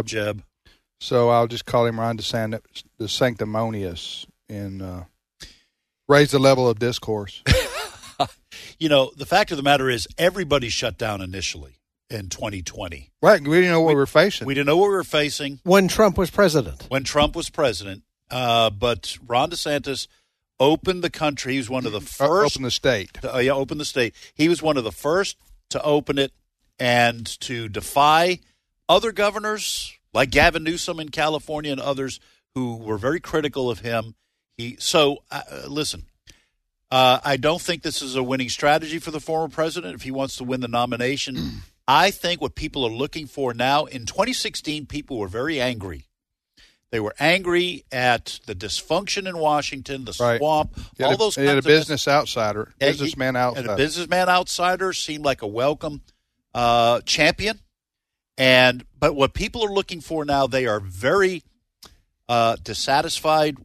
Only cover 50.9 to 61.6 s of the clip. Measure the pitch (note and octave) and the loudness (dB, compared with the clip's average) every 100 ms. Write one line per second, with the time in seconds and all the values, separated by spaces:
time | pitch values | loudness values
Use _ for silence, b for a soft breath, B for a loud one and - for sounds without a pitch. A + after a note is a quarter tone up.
50.9 | - C3 - G#3+ C#3 C#3+ C#3 C3+ D#3 C#3+ | -2 0 2 2 2 4 4 6 6 4
51.9 | D3 D3+ C#3+ - A#2+ G#2+ G#2 A2 _ C#3 | -2 2 2 2 -2 -2 -2 -8 _ 0
52.9 | D3 C#3+ - C3 B2+ B2 A2+ G#2 G2+ D3+ | 0 -4 -2 -2 0 -2 -2 -4 -2 -2
53.9 | D#3+ D#3+ F3+ F3+ F3+ F3+ - F3+ F#3 F#3+ | -2 -2 0 4 2 0 -2 -2 0 -2
54.9 | E3+ - D3+ C#3+ B2+ G#2+ A2 C#3 D3+ D#3 | -4 -8 -2 -2 -2 -4 -2 0 -2 -6
55.9 | C#3+ - _ _ _ _ A#2+ A#2+ A#2+ A#2 | -10 -16 _ _ _ _ -2 2 4 4
56.9 | A#2+ - - D#3 F3 G3+ G#3+ _ _ _ | 2 0 2 2 2 -4 -6 _ _ _
57.9 | _ _ _ _ - C3 B2+ B2+ B2 - | _ _ _ _ 0 4 6 6 2 -8
58.9 | _ D3 C#3+ C3+ - G#3+ A#3+ G#3+ G3 F#3 | _ 0 2 0 0 -6 -2 -2 0 -2
59.9 | F3 - D#3+ D3 C#3 C3 C3 B2 G#2 F#2+ | -8 -6 -6 0 0 2 0 0 -2 -4
60.9 | F2+ B2+ G3 F#3+ F3 - _ | -4 0 2 2 0 -12 _